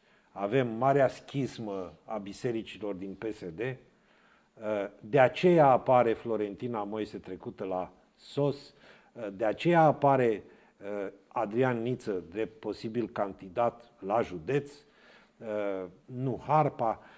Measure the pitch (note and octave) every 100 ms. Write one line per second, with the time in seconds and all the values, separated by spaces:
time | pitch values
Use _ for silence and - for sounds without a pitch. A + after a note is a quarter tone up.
0 | _ _ _ F#2+ G2+ C3 B2 A2 C3+ C#3
1 | C3 - - C#3+ A#2+ - G#2+ G2 F2 E2
2 | - G#2+ G2 F#2+ B2+ A2+ G2 F#2+ G#2 F#2
3 | F#2+ F#2+ A2 G#2 F#2 E2 B2+ B2 _ _
4 | _ _ _ _ _ - G#2+ G#2 G2 -
5 | A2 C#3 B2+ - F3+ E3+ C#3 A#2+ - B2+
6 | A#2 A2 A#2 G#2+ G#2 F#2 B2 A2+ G2+ G#2+
7 | G#2 G2+ - F#2 B2 - G2 F#2 F2 -
8 | _ _ - - C#3+ C3+ - _ - -
9 | _ - G#2 G2 A2 G#2 E3 E3+ D#3 -
10 | C#3 C3+ A#2+ G2 - - _ - G2+ G#2
11 | G2 - _ B2 G#2+ A2+ C3 A#2 A#2+ B2+
12 | A2 F#2 E2 G2+ G#2+ - G#2+ F#2+ A2+ A#2
13 | G#2+ - G2+ F#2 F#2 G#2 A#2 - - -
14 | F#2+ A2+ - F2+ D#2+ C#3+ C#3+ - _ _
15 | - - _ - A2+ G#2+ G2+ F#2+ F2+ -
16 | - B2+ C3 A2+ - D#3 D3+ - A2+ G#2+
17 | -